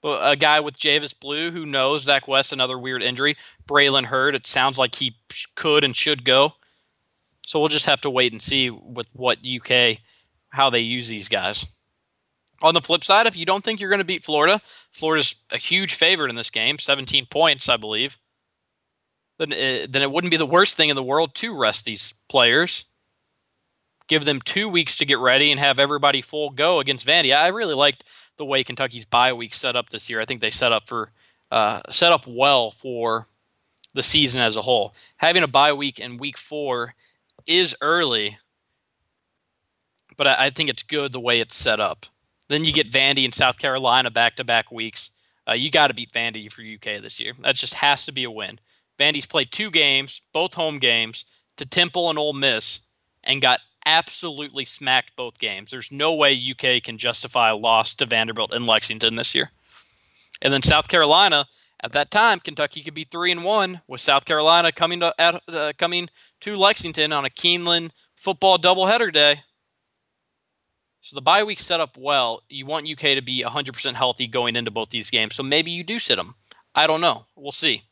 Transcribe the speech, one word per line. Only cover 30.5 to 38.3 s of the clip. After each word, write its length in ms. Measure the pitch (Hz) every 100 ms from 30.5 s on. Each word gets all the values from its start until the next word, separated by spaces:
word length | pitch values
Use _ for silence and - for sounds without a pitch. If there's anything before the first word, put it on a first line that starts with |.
set 200 | - 123
up 160 | 113 -
for, 240 | 120 107 _ _ _ _
uh, 300 | 117 107 107 -
set 220 | - 170
up 160 | 160 127
well 440 | 120 139 135 113
for 560 | - 135 120 117 113 107 _ _ _ _ _ -
the 100 | 135
season 380 | 127 156 139 127
as 140 | 117 110
a 60 |
whole. 320 | 120 120 95 _ - _
Having 260 | 160 175
a 40 | 156
bye 260 | 135 147
week 260 | 143 143 -
in 180 | 117 120
week 200 | 143 -
four 580 | - 151 143 123 120 - _ _ _ _ -
is 280 | 170 175 -
early, 560 | 147 170 151 117 104